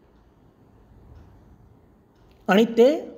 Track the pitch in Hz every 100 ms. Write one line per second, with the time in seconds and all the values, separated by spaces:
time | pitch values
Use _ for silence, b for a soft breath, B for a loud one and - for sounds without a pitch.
0 | _ _ _ _ _ _ _ _ _ -
1 | - - - _ _ _ _ _ _ _
2 | _ _ _ _ - 196 233 226 254 330
3 | -